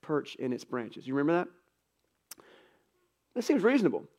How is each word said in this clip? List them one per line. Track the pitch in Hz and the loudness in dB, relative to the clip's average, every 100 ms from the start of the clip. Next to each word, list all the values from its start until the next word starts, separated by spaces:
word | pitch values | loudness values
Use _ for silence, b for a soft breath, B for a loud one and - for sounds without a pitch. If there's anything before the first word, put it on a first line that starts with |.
perch | - 151 - - | -2 -4 -4 -6
in | 127 | -6
its | 120 | -6
branches." | - 127 110 - 127 | -6 -8 -8 -12 -6
You | |
remember | 135 143 170 | -2 2 2
that? | 175 - _ _ _ _ _ _ _ - b b b b b _ _ _ _ | 0 -10 _ _ _ _ _ _ _ -20 b b b b b _ _ _ _
That | - | -8
seems | 226 285 | 0 4
reasonable | 190 269 185 98 - | 4 4 4 0 -8